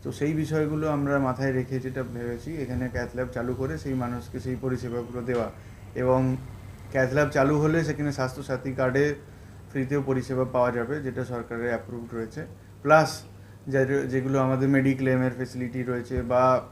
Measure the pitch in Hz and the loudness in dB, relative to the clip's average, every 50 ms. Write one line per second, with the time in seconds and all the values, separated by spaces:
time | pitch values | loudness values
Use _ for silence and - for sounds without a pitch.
0 | - 139 131 - 143 147 156 156 156 139 156 156 156 147 156 156 156 156 151 143 | -8 -8 -6 -2 -2 0 0 0 -2 0 0 0 0 2 0 0 0 0 0 0
1 | 143 139 143 139 139 131 123 113 135 135 127 127 127 131 131 131 123 131 131 135 | 0 2 2 2 2 2 0 0 0 0 2 0 0 0 -4 -4 -4 -4 -4 -4
2 | 127 113 104 117 120 120 120 117 - 147 165 160 139 120 123 123 127 127 117 127 | -6 -6 -6 -6 -6 -6 -6 -6 -6 -8 -6 -6 -6 -4 -4 -4 -4 -2 -4 -4
3 | 120 - - 123 127 120 123 123 120 123 127 - 131 135 160 151 - 139 131 131 | -6 -4 -4 -6 -6 -4 -4 -6 -4 -4 -2 -2 -2 -4 -4 -6 -4 -4 -2 -2
4 | 123 120 120 123 117 - - 135 107 127 127 120 131 135 127 117 120 120 117 120 | -2 -4 -4 -6 -8 -8 -10 -8 -6 -6 -6 -4 -2 -2 -2 -2 -4 -4 -4 -6
5 | 120 120 120 123 117 120 123 120 113 104 - - - - - - - - - 127 | -6 -6 -8 -8 -4 -2 0 0 0 -2 -4 -12 -16 -18 -18 -16 -16 -10 -6 0
6 | 127 127 127 131 131 131 127 127 131 - - - - - - - - - - 135 | 4 4 4 4 4 2 0 -2 -6 -12 -14 -14 -16 -16 -16 -16 -16 -4 2 2
7 | 131 123 131 143 151 143 147 147 135 139 151 147 151 156 156 165 160 147 151 143 | 2 4 4 4 2 4 4 4 4 4 4 4 4 4 4 2 2 0 -2 -2
8 | 147 147 139 143 131 127 127 143 139 - 135 127 131 139 131 131 131 127 127 139 | -2 -2 0 0 -2 -2 -2 -6 -6 -4 -4 -4 -4 -6 -2 2 2 2 4 4
9 | 147 147 143 143 - - - - - - - - - - - 139 135 123 143 147 | 4 4 2 -4 -10 -18 -18 -18 -18 -18 -18 -18 -18 -8 -4 -4 -2 0 0 0
10 | 135 131 135 127 127 - 135 127 131 123 - 127 123 123 120 120 120 117 143 151 | 0 2 0 0 0 -2 0 0 0 2 4 4 4 4 4 0 -2 -2 -4 -4
11 | 143 131 117 120 127 - 123 120 113 - 120 117 117 123 117 110 113 - 123 120 | -4 -6 -4 -4 -6 -4 -4 -6 -6 -6 -6 -4 -2 -2 -2 -2 -4 -6 -10 -10
12 | 117 113 117 113 113 110 - - 113 - - - - - - - - 139 151 160 | -10 -8 -6 -6 -6 -6 -8 -12 -12 -12 -14 -20 -20 -20 -20 -6 4 8 8 8
13 | 156 135 - - - - - - - - - - - - 135 135 135 127 139 139 | 8 6 0 -8 -14 -16 -20 -20 -20 -20 -20 -14 -8 -2 2 2 4 4 2 0
14 | 139 131 123 135 127 135 135 135 131 131 135 127 135 139 139 135 131 135 135 131 | 0 0 0 0 0 2 2 2 4 4 2 2 4 4 4 6 6 4 2 2
15 | 135 131 131 127 127 127 123 123 127 123 - 127 127 120 117 127 123 123 127 120 | 2 2 4 4 2 0 0 -2 -8 -6 -6 -6 -6 -4 -4 -4 -4 -2 -2 -4
16 | 120 - 131 123 120 117 123 123 127 127 127 120 107 - | -4 -4 -4 -4 -2 2 4 6 6 6 6 4 0 -4